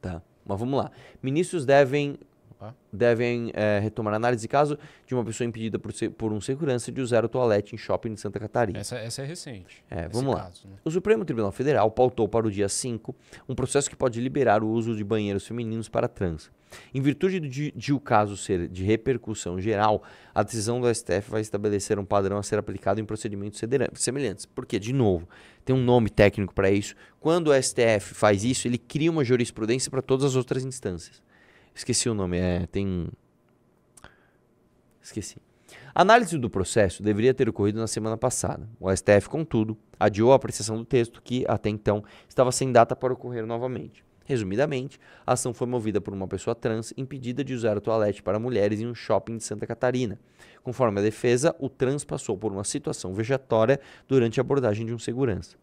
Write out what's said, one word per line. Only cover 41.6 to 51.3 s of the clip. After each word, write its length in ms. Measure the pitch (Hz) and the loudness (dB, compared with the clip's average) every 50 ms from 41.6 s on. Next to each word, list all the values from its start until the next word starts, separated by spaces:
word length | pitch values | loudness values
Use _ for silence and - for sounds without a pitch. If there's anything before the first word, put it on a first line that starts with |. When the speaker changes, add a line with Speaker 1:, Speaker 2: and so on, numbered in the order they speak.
| - 107 | 0 -2
Speaker 1:
então, 340 | 104 104 - - 101 107 104 - - - - _ | -4 0 0 0 0 0 -2 -8 -20 -20 -20 _
estava 220 | - - 131 123 | 2 2 2 4
sem 220 | 123 - 139 131 123 | 4 0 -2 4 6
data 240 | 117 117 117 131 | 6 6 6 4
para 160 | - - 127 127 | -4 -2 -4 -4
ocorrer 340 | 120 - 123 123 117 110 | -4 -8 -10 -8 -8 -6
novamente. 580 | 113 117 117 123 131 127 101 76 69 _ _ _ _ _ _ _ - | -6 -6 -6 -6 -6 -6 -8 -10 -12 _ _ _ _ _ _ _ -4
Resumidamente, 680 | 143 120 107 92 95 110 139 151 151 127 127 143 - - _ - - - - | -2 -2 -2 -2 0 0 0 0 0 -6 -6 -8 -12 -18 _ -20 -20 -12 -2
a 100 | - 123 | -2 -2
ação 200 | 123 - 127 117 | 0 0 -4 -4
foi 140 | - 127 120 | -4 -4 -2
movida 320 | 123 123 107 110 98 101 | -2 -2 -2 0 -2 -2
por 120 | 95 - 98 | -2 -4 -8
uma 140 | 98 95 | -8 -8
pessoa 260 | 92 95 92 - - 117 | -6 -8 -6 -4 -4 -6
trans 400 | - - 123 110 110 113 - - | -2 -2 -4 -2 -2 -6 -8 -10
impedida 480 | - 135 131 147 135 120 117 127 131 143 | -10 -10 -10 -10 -10 -8 -8 -6 -4 -4
de 100 | 135 131 | -6 -4
usar 220 | 120 113 110 104 | -2 0 0 0
o 40 | 104 | 0
toalete 440 | 101 - 110 113 107 104 98 - - | 0 0 2 2 2 0 0 -2 -4
para 160 | - 98 107 | -4 -2 -2
mulheres 400 | 113 127 127 104 101 104 107 104 | -2 -2 0 2 2 2 0 -2
em 60 | 113 120 | -4 -6
um 40 | 120 | -8
shopping 440 | - - - 110 98 - - 117 | -10 -2 0 0 0 0 -2 -10
de 80 | 113 - | -8 -8
Santa 240 | - 107 104 110 - | -8 -8 -8 -6 -8
Catarina. 500 | 117 - - 127 123 127 127 107 98 - _ _ _ _ - - - - _ | -6 -2 0 0 2 0 -2 -2 -4 -8 _ _ _ _ -20 -20 -20 -14 _
Conforme 340 | 127 117 - 131 113 101 101 | -10 -2 0 0 2 2 2
a 40 | 101 | 2
defesa, 500 | 110 107 - - 127 | 2 0 2 2 2